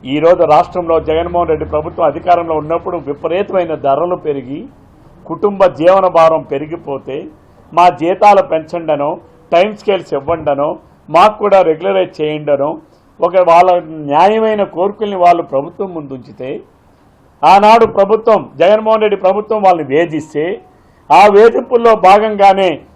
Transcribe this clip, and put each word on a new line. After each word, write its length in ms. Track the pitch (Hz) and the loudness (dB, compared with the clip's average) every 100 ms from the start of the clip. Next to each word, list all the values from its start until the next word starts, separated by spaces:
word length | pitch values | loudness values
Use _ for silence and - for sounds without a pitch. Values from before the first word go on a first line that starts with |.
| 131 | -6
ఈరోజు 380 | 143 160 175 | 0 2 2
రాష్ట్రంలో 560 | 160 151 175 185 170 165 | 4 2 0 -6 -4 -4
జగన్మోహన్ 500 | 156 156 170 175 170 | -2 -4 -4 -4 -2
రెడ్డి 120 | 156 151 | -4 -4
ప్రభుత్వం 400 | 151 156 170 165 | -8 -8 -4 -4
అధికారంలో 500 | 143 170 175 170 156 | -2 -2 -2 0 -6
ఉన్నప్పుడు 420 | 151 165 170 175 | -4 -6 -6 -10
విపరీతమైన 760 | 139 143 - 180 202 190 170 151 | -10 -8 -6 -4 -4 -4 -4 -4
ధరలు 400 | 139 139 175 180 165 | -2 -2 -2 -6 -6
పెరిగి 400 | 143 123 147 254 _ _ _ _ _ - | -8 -8 -14 -14 _ _ _ _ _ -14
కుటుంబ 400 | 165 208 196 190 | -4 -4 0 0
జీవన 420 | 127 165 190 185 | 2 2 2 2
భారం 360 | 165 160 160 | 4 2 2
పెరిగిపోతే 760 | 139 143 151 165 - 135 135 139 180 _ _ _ _ | -4 -8 -8 -12 -10 -12 -10 -12 -12 _ _ _ _
మా 160 | - 175 | 2 2
జీతాలు 540 | 156 165 190 208 202 185 | 2 -4 2 4 4 2
పెంచండనో, 680 | 160 156 175 160 147 143 170 - _ _ | -4 -6 -12 -4 -4 -4 -6 -14 _ _
టైమ్ 240 | 170 202 208 | 0 0 -4
స్కేల్స్ 320 | - 190 160 | -4 -4 -4
ఇవ్వండనో, 560 | 143 135 165 151 139 147 175 _ _ _ | -8 -6 -6 -4 -2 -4 -6 _ _ _
మాకు 280 | 156 202 208 | 2 2 2
కూడా 180 | 208 196 | 0 2
రెగ్యులరైజ్ 600 | 170 156 185 190 175 - | 2 0 -2 -2 -4 -4
చేయండనో, 500 | 151 151 151 139 143 311 _ _ _ _ 170 | -6 -6 -4 -2 -2 -6 _ _ _ _ -2
ఒక 120 | 185 175 | 0 4
వాళ్ళ 200 | 165 185 175 | 4 4 0
న్యాయమైన 800 | 160 160 147 147 185 220 220 214 | -4 -14 -4 2 2 2 -2 -2
కోరికల్ని 540 | 196 160 190 202 214 196 | -4 -4 -6 -4 -8 0
వాళ్ళు 200 | 175 170 | 2 2
ప్రభుత్వం 460 | 165 135 147 165 196 | 0 -6 -6 -10 -10
ముందుంచితే, 680 | 170 143 135 113 101 127 156 - _ _ _ _ _ _ _ | -10 -14 -16 -18 -16 -12 -12 -16 _ _ _ _ _ _ _
ఆనాడు 420 | 151 190 208 233 226 - | 4 4 6 4 2 0
ప్రభుత్వం, 540 | 196 220 220 208 131 131 | 0 0 2 0 -2 -2
జగన్మోహన్ 420 | 165 214 220 220 | 2 2 0 0
రెడ్డి 160 | 214 202 | 0 0
ప్రభుత్వం 420 | 185 196 208 220 | -2 -2 -4 -2
వాళ్ళని 260 | 196 180 143 | 0 0 0
వేధిస్తే, 680 | 139 170 156 147 147 160 226 _ _ _ _ _ 156 | -2 -2 -4 -8 -8 -6 -8 _ _ _ _ _ 6
ఆ 20 | 208 202 | 6 6
వేధింపుల్లో 600 | 226 233 247 240 233 214 | 4 2 -2 0 2 4
భాగంగానే 840 | 180 202 220 208 196 190 190 139 - | 4 4 2 2 2 4 0 -2 -12